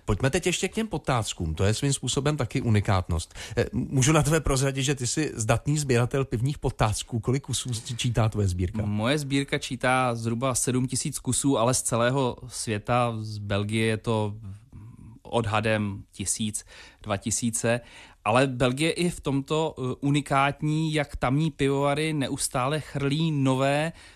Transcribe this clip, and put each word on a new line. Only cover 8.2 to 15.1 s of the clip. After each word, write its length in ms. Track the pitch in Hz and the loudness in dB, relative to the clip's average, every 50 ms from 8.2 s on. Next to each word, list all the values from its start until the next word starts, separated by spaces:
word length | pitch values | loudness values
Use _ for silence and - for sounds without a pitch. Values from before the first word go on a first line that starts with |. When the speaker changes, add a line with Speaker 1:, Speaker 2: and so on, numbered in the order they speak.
| 110 110 | 2 2
Speaker 1:
tvoje 200 | 110 107 101 95 | 2 2 2 2
sbírka? 380 | 90 87 95 85 - 110 107 | 2 0 -2 -2 -2 -2 -2
Speaker 2:
Moje 320 | 104 104 107 110 120 143 156 | 0 0 0 2 2 0 0
sbírka 400 | 143 135 139 139 139 - - 139 | 0 0 0 0 0 0 -2 -4
čítá 560 | - - 131 120 - 127 127 131 131 123 117 | -4 -4 -6 0 2 2 4 4 2 2 0
zhruba 400 | 113 113 117 117 113 127 135 123 | 0 -2 -2 -2 0 0 0 0
sedm 320 | - - 135 123 127 127 | 0 0 2 2 2 0
tisíc 320 | 127 - 123 - 151 135 - | 0 -2 -2 -4 -4 -6 -6
kusů, 400 | - - 120 - - 139 139 110 | -4 -2 -2 2 2 2 4 4
ale 160 | 113 123 127 | 4 4 2
z 80 | - | 2
celého 540 | - - 127 113 117 120 131 139 135 120 - - - 120 | 0 0 2 2 2 2 2 2 0 0 -2 -6 -12 -12
světa, 640 | - - - 120 107 104 - - 123 123 120 120 113 110 | -10 -8 -4 -4 -4 -4 0 0 2 2 2 0 -2 -4
z 180 | 107 110 104 104 | -6 -8 -8 -8
Belgie 480 | 104 101 101 101 104 104 110 113 113 | -4 -2 -2 0 0 0 0 0 2
je 100 | 113 110 | 2 0
to 380 | 107 - 120 113 110 107 104 104 110 113 98 98 104 - - - 117 104 117 - - - 110 | 0 0 0 0 0 0 -2 -4 -8 -12 -14 -16 -16 -18 -20 -20 -18 -18 -18 -18 -20 -20 -20